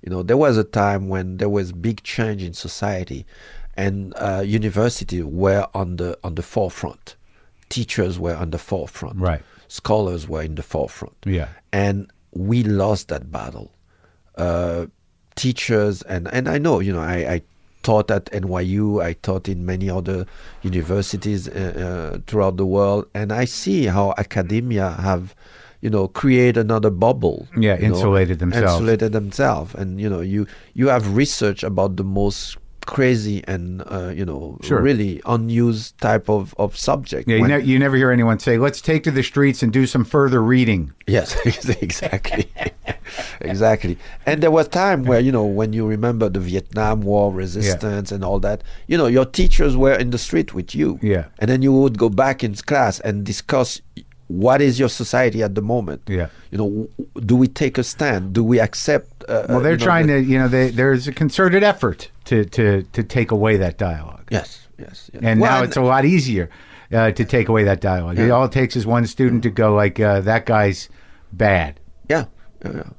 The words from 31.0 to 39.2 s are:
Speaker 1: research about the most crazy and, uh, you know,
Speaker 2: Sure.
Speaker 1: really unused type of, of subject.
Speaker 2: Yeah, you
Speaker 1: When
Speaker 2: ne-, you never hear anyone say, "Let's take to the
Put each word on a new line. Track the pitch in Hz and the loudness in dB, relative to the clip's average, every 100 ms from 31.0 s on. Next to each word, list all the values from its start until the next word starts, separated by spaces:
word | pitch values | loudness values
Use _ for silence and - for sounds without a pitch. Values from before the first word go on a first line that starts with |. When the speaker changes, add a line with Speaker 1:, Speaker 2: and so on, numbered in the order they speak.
| 104 101 | 2 0
Speaker 1:
research | 143 - 104 98 | 0 0 -2 -2
about | 95 98 98 92 | -4 0 0 0
the | |
most | 98 98 101 - - - - - - | -2 0 0 -2 -10 -14 -20 -16 -8
crazy | - 127 120 104 101 - | 0 2 2 -2 -6 -6
and, | 95 87 92 - | -8 -6 -10 -10
uh, | 95 90 | -10 -8
you | 85 | -6
know, | 95 69 78 - | -6 -6 -10 -12
Speaker 2:
Sure. | - 131 | -2 2
Speaker 1:
really | 131 127 101 80 - | 2 2 0 -4 -2
unused | 117 113 117 120 110 113 - | -2 0 2 2 0 -6 -4
type | 113 110 - | 0 0 2
of, | 107 95 - | -2 -2 -4
of | 104 - | -4 -2
subject. | - 143 127 - - | -2 -2 -2 -6 0
Speaker 2:
Yeah, | 110 | 2
you | |
Speaker 1:
When | 120 | 4
Speaker 2:
ne-, | 143 | 2
you | 135 131 | 2 4
never | 139 131 | 4 4
hear | 131 | 4
anyone | 123 113 110 | 4 2 2
say, | - 117 | 2 2
"Let's | 139 139 | 2 -2
take | - 156 | 0 0
to | 156 | 0
the | 135 | -2